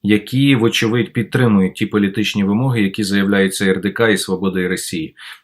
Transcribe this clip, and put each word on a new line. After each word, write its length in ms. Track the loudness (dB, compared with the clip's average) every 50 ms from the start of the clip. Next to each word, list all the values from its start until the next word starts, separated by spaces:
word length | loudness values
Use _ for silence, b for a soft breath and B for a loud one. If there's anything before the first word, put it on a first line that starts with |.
| 0
які, 520 | 2 2 2 0 0 -2 2 2 4 4
вочевидь, 580 | 4 2 2 2 0 0 0 0 0 -2 -2 -2
підтримують 600 | -4 -4 -2 0 2 2 4 4 4 2 0 -2
ті 120 | -4 -4
політичні 580 | -2 0 0 0 0 -2 -2 -4 -4 -2 -2 0
вимоги, 380 | 0 0 0 0 0 0 0
які 220 | 0 -2 -2 -4 -4
заявляються 600 | -2 0 0 0 2 2 2 2 0 0 0 0
Р 160 | 0 0 0
Д 100 | -2 -4
К 180 | -2 0 2 2
і 80 | 2 0
Свободою 520 | 0 -2 -4 -2 -2 -2 -2 -2 -2 -4
Росії. 460 | -4 -6 -6 -8 -8 -8 -8 -10 -12 B B B B B